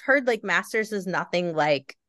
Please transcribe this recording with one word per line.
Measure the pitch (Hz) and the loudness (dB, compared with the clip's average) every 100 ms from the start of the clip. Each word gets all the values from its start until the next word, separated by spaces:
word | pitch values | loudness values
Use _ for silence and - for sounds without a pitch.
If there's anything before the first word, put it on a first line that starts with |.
| - | 0
heard, | 285 247 | 2 2
like, | 220 | -2
Masters | 196 175 208 226 214 | 0 -2 0 -4 -2
is | 208 180 | -4 -2
nothing | 160 170 175 175 156 | -4 -2 -2 0 0
like, | 151 139 - - | 2 2 -2 -18